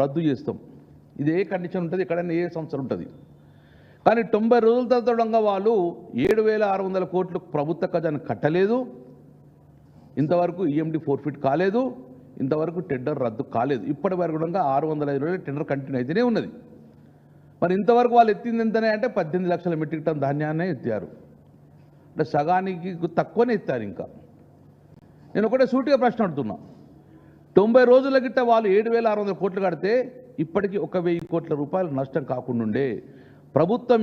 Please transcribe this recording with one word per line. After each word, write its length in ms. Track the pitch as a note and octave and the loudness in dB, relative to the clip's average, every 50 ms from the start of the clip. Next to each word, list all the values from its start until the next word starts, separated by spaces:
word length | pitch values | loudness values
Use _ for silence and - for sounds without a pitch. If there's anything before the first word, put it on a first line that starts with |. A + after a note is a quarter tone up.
| C3+ | 0
రద్దు 180 | C#3+ C#3 E3 E3 D3+ | 0 0 0 0 0
చేస్తాం. 260 | C3 - - A#2 F#2+ - - - - - - - - - - - - - | 0 -2 -4 -6 -8 -8 -10 -20 -20 -20 -20 -20 -20 -20 -20 -14 -10 -4
ఇది 100 | D3+ D3 D#3+ | -2 0 0
ఏ 40 | F#3 G3+ - | 0 -2 -2
కండిషన్ 320 | G3+ F3+ F3 D#3+ F#3+ F#3 F3 | -4 -6 -6 -6 -6 -6 -4
ఉంటుంది, 160 | D#3+ F3+ F#3+ F3+ | -2 -2 -2 -2
ఎక్కడైనా 300 | - E3+ F3 F3 F3 D#3+ E3+ F3 | -2 -2 -4 -2 -2 -2 -2 -4
ఏ 20 | E3+ - | -4 -6
సంస్థలు 260 | E3 D#3 - - C#3 C3 | -8 -8 -6 -6 -6 -4
ఉంటుంది. 220 | A2+ G#2+ F2 D#2+ - - - - - - - - - - - - - - - - - - - - | -4 -4 -6 -6 -10 -16 -20 -20 -20 -20 -20 -20 -20 -20 -20 -20 -20 -20 -20 -20 -20 -12 -2 2
కానీ 160 | - A3 A#3 A3 G3+ A3 | 2 2 2 2 0 0
తొంభై 240 | G#3 A3 A3+ A#3+ A#3+ A3 | 0 2 4 4 4 4
రోజుల 200 | A3+ A#3 B3 B3+ A3+ B3+ B3 A3 B3 | 4 4 2 2 2 2 2 2 2
తర్వాత 300 | A#3 A3+ A3+ A3 A3 A3+ G#3+ | 2 2 0 2 2 2 2
వాళ్ళు 260 | G#3 G3 F#3+ G3 A3 A#3 G3+ F3 E3+ F3 - - - - A#2+ C#3+ | 2 0 0 0 2 2 2 0 -2 -4 -8 -12 -8 -4 0 2
ఏడు 140 | - G#3+ A3 A3 | 2 2 4 2
వేల 180 | G#3+ G#3+ G#3+ G#3+ G3+ G3 | 2 2 2 2 0 0
ఆరు 100 | F#3+ F#3+ | 0 -2
వందల 180 | F#3+ F#3+ F#3 F#3 F3+ | -2 -2 -2 -2 -2
కోట్లు 280 | F3 F#3 F#3 F3+ F3 F#3 - - - | -2 -2 -2 -2 -4 -10 -8 -4 -4
ప్రభుత్వ 320 | D3+ C#3+ D#3 E3+ - F#3+ F3+ - | -2 -2 -2 -2 -2 -2 -2 -2
ఖజానా 260 | E3 D#3+ D#3+ D3 C#3+ - - | 0 -2 -2 -2 -4 -4 -6
కట్టలేదు, 480 | A#2+ G#2 - D3 D#3+ F3+ F#3+ G#3 A#3 C4 B3 - - - - - - - - - - - - - - - - - - - - - - - - - - C3 | -4 -2 0 0 2 2 2 2 2 0 -2 -4 -10 -18 -20 -20 -20 -20 -20 -20 -20 -20 -20 -20 -20 -20 -20 -20 -20 -20 -20 -20 -20 -20 -20 -8 -4 -2
ఇంతవరకు 400 | D3+ D3+ F3+ F3 F3 F3 E3 F3 G3 D3 | 0 2 2 2 2 0 0 -2 -2 -2
ఈఎండీ 280 | C#3+ D#3 D#3+ E3 D#3+ D3 - | 0 0 -2 -2 -2 -4 -2
ఫోర్ఫీట్ 300 | C#3+ C#3 C3+ - D3+ C#3 - - | -2 -2 -2 -2 -6 -6 -2 0
కాలేదు, 380 | C3+ C#3 D#3+ F#3 G3 G3 A#3+ C4 B3 B3 - - - - - - - - - - | 0 2 2 2 2 2 0 0 -2 -4 -10 -16 -20 -20 -20 -20 -18 -10 -6 -4
ఇంతవరకు 360 | C3 D#3 D#3 D#3+ F3 E3 F3+ F3 - | -2 0 0 -2 -2 -4 -6 -6 -4
టెండర్ 280 | C#3 B2+ B2 D3 D3+ C3 B2+ | -6 -4 -4 -4 -4 -2 -2
రద్దు 180 | A#2 G#2+ G#2+ - - - | -4 -4 -6 -8 -4 -2
కాలేదు. 280 | A#2 B2 C#3+ C#3+ A2+ F#2 - D3 | -2 0 0 -2 -2 -4 -6 -4
ఇప్పటి 220 | - - G3 F#3 F3+ | -2 -2 -2 -2 -2
వరకు 180 | F3 D#3+ D#3 D#3 E3 | -2 -2 -2 -4 -4
కూడా 180 | E3+ E3+ G3 E3 C#3 C3+ | -2 -2 -2 0 0 0
ఆరు 120 | C#3+ D#3 D#3 | 0 0 -2
వందల 160 | D#3 D3+ D3 C#3+ C#3 | -2 -2 -2 -2 -2
ఐదు 80 | C3+ C#3 | -2 -2
రోజులు 180 | E3 F#3 F3+ C#3+ | -4 -4 -6 -6
టెండర్ 200 | D3 C3+ C#3+ D#3+ - | -6 -6 -6 -4 -4
కంటిన్యూ 280 | C#3+ C#3 C3+ - C3+ B2 | -4 -6 -4 -4 -4 -4
అయితేనే 220 | B2 B2+ E3 A3 B3 A#3+ | -4 -2 -2 0 0 0
ఉన్నది. 200 | A3+ F3 A2 - - - - - - - - - - - - - - _ _ - - - - - - - | 0 0 -2 -4 -8 -16 -20 -20 -20 -20 -20 -20 -20 -20 -20 -20 -20 _ _ -20 -20 -20 -20 -20 -6 -2
మరి 100 | E3 F3 F#3 G3 | -2 0 0 2
ఇంతవరకు 340 | G3 G3+ A#3 A#3+ B3 A#3+ A#3 | 4 4 6 6 6 6 6
వాళ్ళు 140 | A#3+ A#3 A3 G3+ | 6 6 6 4
ఎత్తింది 280 | F3 - A#3+ A3+ A3+ A3+ | 0 -2 -4 -2 -2 0
ఎంతనే 240 | A3 G3+ A3+ A3 A3 G#3+ | 0 0 0 0 0 0
అంటే 120 | G#3+ A#3 B3 - G#3 | 0 -2 -2 -2 -2
పద్దెనిమిది 320 | E3+ D3+ E3 F3+ F#3 F3 F3 | -2 0 -2 -2 0 0 -2
లక్షల 220 | E3+ - F3+ E3 D#3 D#3 | -2 -2 -2 -2 -2 -2
మెట్రిక్ 220 | D3+ D#3+ D#3 D#3 | -4 -6 -4 -2
టన్ 160 | E3 D#3+ D3 C#3 | -2 -2 0 0
ధాన్యాన్నే 420 | C#3 C#3+ D3 D3+ D3+ D#3 D#3+ F3 F#3+ D#3 | -2 0 -2 -2 -2 -2 -2 -2 -4 -4
ఎత్తారు. 360 | A#2+ C3 A#2+ G#2+ G2+ E2+ - - - - - - - - - - - - - - - - - - - - - | -4 -4 -4 -4 -4 -6 -8 -14 -20 -20 -20 -20 -20 -20 -20 -20 -20 -20 -20 -20 -20 -20 -20 -20 -20 -20 -8
అంటే 120 | - D3 D#3 - - | -6 -4 -4 -2 0
సగానికి 560 | D3 D3 E3 F3+ F#3 F#3+ F#3+ F#3 E3 E3+ G3 F3+ E3 E3+ E3 - E3 | 0 2 2 2 0 0 -2 -4 -6 -8 -8 -6 -6 -6 -2 0 -2
తక్కువనే 340 | D3 - - G#3 A#3+ B3+ A3+ - | -2 0 0 0 2 2 0 -2
ఎత్తారు. 240 | - - C#3 A#2+ G#2+ G2+ | -2 -4 -4 -4 -4 -6
ఇంకా 140 | F2 - - - - - - - - - - - - - - - - _ - - - - - - - - - - - | -10 -10 -12 -14 -16 -20 -20 -20 -20 -20 -20 -20 -20 -20 -20 -20 -20 _ -20 -20 -20 -20 -20 -20 -20 -20 -16 -6 -2
నేను 120 | F3+ G#3+ A3+ | 0 0 2
ఒకటే 160 | C4 C4 C4 B3 B3 | 2 2 2 2 2
సూటిగా 240 | C4 B3+ D4 C#4 A#3 B3 | 0 2 2 2 4 4
ప్రశ్న 220 | A#3+ - - A3 | 2 2 2 0
అడుగుతున్నా, 280 | F3+ D3 C#3+ B2+ G#2+ F2+ - - - - - - - - - - - - - - - - - - _ - | -2 -2 -2 -4 -4 -6 -10 -14 -20 -20 -20 -20 -20 -20 -20 -20 -20 -20 -20 -20 -20 -20 -20 -8 _ 4
తొంభై 280 | F#3 G3+ A3+ A#3 B3+ B3+ A#3+ | 4 6 8 8 8 8 8
రోజుల 260 | B3 C4 C4 C#4 C4+ C4+ B3+ | 8 6 6 4 2 2 2
గిట్ట 140 | C4 - C4 B3 A#3 | 0 0 0 2 4
వాళ్ళు 160 | A3+ A3+ A3 G3 F#3+ | 4 4 4 4 4
ఏడు 120 | G#3 G#3+ A#3 A3+ | 2 2 2 2
వేల 120 | A#3 A3+ A3 | 2 2 2
ఆరు 80 | G#3 G#3+ | 0 0
వందల 140 | G#3 G3+ F#3+ - | -2 -4 -4 -4
కోట్లు 200 | F#3 G3+ F3+ G3+ G3 | -4 -4 -2 -2 -2
కడితే 280 | F#3 E3 D3 E3 G3 A#3 B3+ A#3+ - - - - - - - D#3+ | -2 -2 -2 0 0 0 0 0 -2 -8 -18 -20 -10 -6 -6 -4
ఇప్పటికీ 340 | D#3 - G#3 G3 G3 F#3+ F3+ D#3 | -2 -2 -2 -2 -2 -2 -4 -4
ఒక 120 | E3 - F3+ E3+ | -4 -4 -2 -2
వెయ్యి 180 | F3 E3+ E3+ E3+ - | -2 -2 -2 -4 -4
కోట్ల 220 | F3 E3 D#3 - D#3 C#3+ | -4 -4 -4 -4 -4 -4
రూపాయలు 280 | D3 C#3 - F#3 F#3 E3 C#3 C3 | -4 -4 -4 -4 -2 -2 -4 -4
నష్టం 240 | C3+ C3 - E3 C3+ - B2+ | -4 -4 -4 -6 -4 -4 -6
కాకుండా 300 | B2 B2 - B2 A#2 A2+ | -6 -6 -4 -4 -2 -2
ఉండే 220 | A2 G#2 B2+ C#3 C3 G#2 F#2 - - - - - - - - - - - | -2 0 0 -2 -2 -4 -6 -10 -14 -20 -20 -20 -20 -20 -20 -8 -2 2
ప్రభుత్వం 440 | C3+ D#3+ F3 A#3 B3 B3 - B3 A3+ | 2 2 2 2 0 2 2 2 4